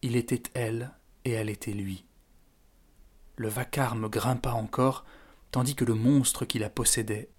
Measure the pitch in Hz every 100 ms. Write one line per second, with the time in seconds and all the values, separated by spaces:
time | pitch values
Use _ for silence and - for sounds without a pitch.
0 | 127 120 120 123 - - 117 113 123 -
1 | _ _ - 113 107 104 - 104 98 92
2 | - _ _ _ _ _ _ _ _ _
3 | - - - - 110 107 123 - 131 113
4 | 107 107 123 127 135 117 110 - 131 127
5 | - - - - - 127 127 139 120 110
6 | 120 143 131 - 127 117 104 - 113 -
7 | 107 107 110